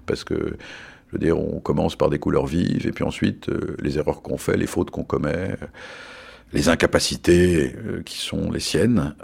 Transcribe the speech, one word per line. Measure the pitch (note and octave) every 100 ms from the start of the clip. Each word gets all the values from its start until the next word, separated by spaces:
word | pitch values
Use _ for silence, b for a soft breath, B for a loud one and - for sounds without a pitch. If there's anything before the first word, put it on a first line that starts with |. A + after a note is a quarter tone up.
| -
Parce | -
que, | -
je | - D2+ - - - - - _
veux | -
dire, | D2 D#2
on | D#2 D#2
commence | - D2 E2
par | - D2
des | D2
couleurs | D#2 D2 C#2
vives, | E2 - - -
et |
puis | -
ensuite, | C#2+ - - - -
euh, | - - -
les | D2 C#2+
erreurs | D2+ -
qu'on | - C2+
fait, | - F#2+
les | E2
fautes | F2+ -
qu'on | -
commet, | - C#2 D2 E2 G2 G2 - - B B B B B B B
les | - D2
incapacités, | - F3+ - - - - F3 F3+ E3 B2+ A2+
euh, | G#2+ F2
qui | E2+ -
sont | - E2 E2
les | D2+
siennes, | - D#2 A#2 A2 D2 -